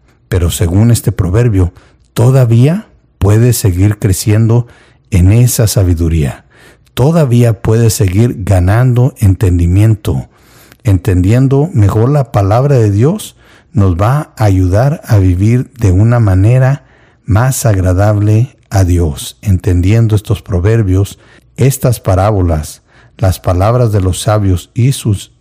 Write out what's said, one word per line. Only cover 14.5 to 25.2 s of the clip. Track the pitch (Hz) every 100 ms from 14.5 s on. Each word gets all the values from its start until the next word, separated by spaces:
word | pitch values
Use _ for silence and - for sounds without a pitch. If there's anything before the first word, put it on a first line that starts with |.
| 92 90 98 139 165 -
a | 107
vivir | 92 90 107 123 135
de | - 104
una | 92 110 120
manera | 107 92 104 127 131 139 _ _ _ _ -
más | 98 131 127 120
agradable | 95 90 90 104 104 104 107 127 _ -
a | 98
Dios. | 90 85 82 69 - -
Entendiendo | - 92 - 90 90 113 110 104
estos | - 101
proverbios, | - 90 95 113 101 92 101 - _ _ _ -
estas | 131 - 139 117
parábolas, | - 92 107 104 87 78 76 - _ _ _ -
las | 110 -
palabras | - 87 101 123 120
de | 101
los | 92 87
sabios | - 107 98 90 - -
y | 123
sus | 135 117 98